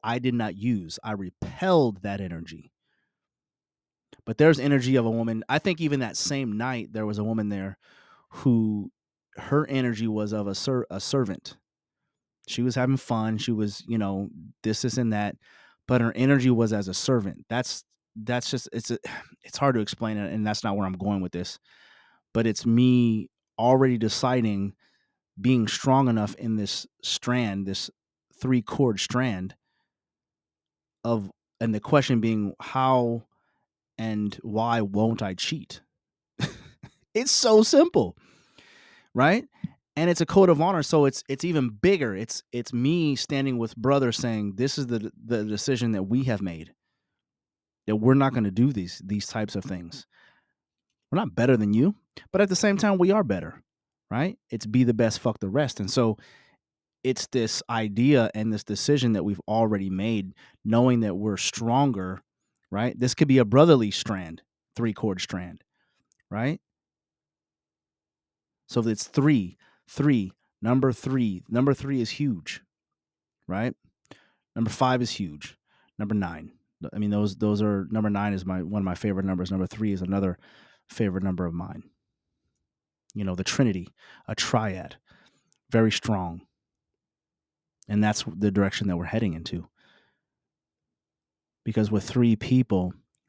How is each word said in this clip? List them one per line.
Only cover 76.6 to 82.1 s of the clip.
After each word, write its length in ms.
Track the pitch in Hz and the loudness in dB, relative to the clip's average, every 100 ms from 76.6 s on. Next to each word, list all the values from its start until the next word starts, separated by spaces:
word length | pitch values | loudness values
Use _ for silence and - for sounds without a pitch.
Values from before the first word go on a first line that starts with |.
| _ _ - | _ _ -12
I 40 | - | -4
mean, 120 | 104 | -2
those, 260 | 104 104 95 | 0 0 0
those 240 | 107 104 | 0 0
are, 260 | 107 101 92 | 0 -2 -2
number 180 | 110 107 | -2 -2
nine 240 | 101 104 | 0 -2
is 140 | 95 90 | -4 -4
my, 160 | 92 | -6
one 180 | 85 104 | -4 -4
of 60 | 95 | -4
my 80 | |
favorite 320 | 87 107 95 95 | -2 -4 -2 -2
numbers. 240 | 90 90 | -4 -2
Number 160 | 95 92 | -4 -4
three 260 | - 107 | -4 -4
is 80 | 98 | -2
another 380 | 92 98 98 87 - - _ _ _ | -2 0 0 -4 -12 -20 _ _ _
favorite 340 | - 107 92 | -4 -2 -2
number 220 | 95 90 | -2 -2
of 80 | 87 | -4
mine. 300 | 85 87 - - _ _ | -6 -10 -14 -18 _ _